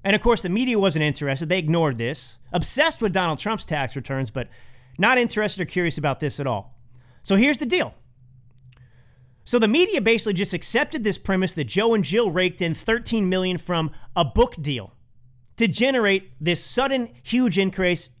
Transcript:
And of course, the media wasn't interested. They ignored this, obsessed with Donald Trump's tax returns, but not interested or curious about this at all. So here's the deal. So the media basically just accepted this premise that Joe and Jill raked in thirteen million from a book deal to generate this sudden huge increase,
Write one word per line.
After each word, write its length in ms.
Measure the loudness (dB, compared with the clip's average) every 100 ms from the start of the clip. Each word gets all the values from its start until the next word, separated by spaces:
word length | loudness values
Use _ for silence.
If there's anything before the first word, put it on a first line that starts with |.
And 100 | 2
of 80 | 2
course, 200 | 4 2
the 60 | 0
media 300 | 0 0 2
wasn't 260 | 2 2
interested. 440 | 0 0 -2 -2 -2
They 100 | -2
ignored 380 | 0 0 0 -2
this, 420 | -4 -4 -8 -12 -6
obsessed 480 | 0 2 4 2 0
with 120 | -2
Donald 260 | 0 0 -2
Trump's 260 | -4 -4
tax 320 | -4 -4 -4 -6
returns, 340 | -6 -6 -4
but 180 | -6 -8 -12 -20 -20 -18 0
not 200 | 2 4
interested 440 | 2 0 -2 -2
or 40 | -4
curious 300 | -2 -2 0
about 240 | -2 -2
this 180 | -4 -4
at 80 | -4
all. 300 | -4 -6 -20 -20 -20 -20 -12
So 140 | 0 4
here's 220 | 4 2
the 80 | 0
deal. 280 | -2 -2 -8 -20 -20 -20 -20 -20 -20 -20 -20 -20 -20 -20 -20 -20 _
So 140 | 0 2
the 100 | 4
media 320 | 4 2 2
basically 320 | 2 0 0
just 200 | 0 0
accepted 480 | 0 2 2 0 -2
this 160 | -2 -2
premise 360 | 0 0 0
that 100 | -2
Joe 300 | -2 0 2
and 100 | 2
Jill 260 | 0 0 0
raked 300 | 0 -2 -2
in 140 | -4
thirteen 540 | -4 -2 -2 0 0 0
million 280 | 0 0 -4
from 340 | -2 -2 -2 -6 -6
a 100 | -2
book 300 | 0 2 2 0
deal 340 | -6 -6 -8 _ _ -20 -20 -20 _ 0
to 100 | 2
generate 640 | 4 2 2 2 0 -2 -6
this 220 | -2 0
sudden 480 | 0 0 0 0 -4 -12
huge 360 | -4 0 2 2
increase, 520 | 0 0 0 0 -4 _